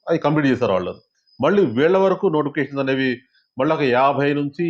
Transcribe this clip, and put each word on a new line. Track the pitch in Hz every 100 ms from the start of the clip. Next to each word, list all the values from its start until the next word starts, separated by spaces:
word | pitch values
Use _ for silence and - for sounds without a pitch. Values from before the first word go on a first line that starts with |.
| -
అవి | 165 147
కంప్లీట్ | 151 143
చేశారు | 123 117 92
వాళ్ళు. | 90 87 _ _ _ -
మళ్ళీ | 135 202 185 113
వీళ్ళ | 156 185
వరకు | 190 185 196 156
నోటిఫికేషన్స్ | 147 156 139 139
అనేవి | 135 135 131 123 _ _ _ -
మళ్ళీ | 156 156
ఒక | 143 120
యాభై | 135 131 143 147
నుంచి | 143 139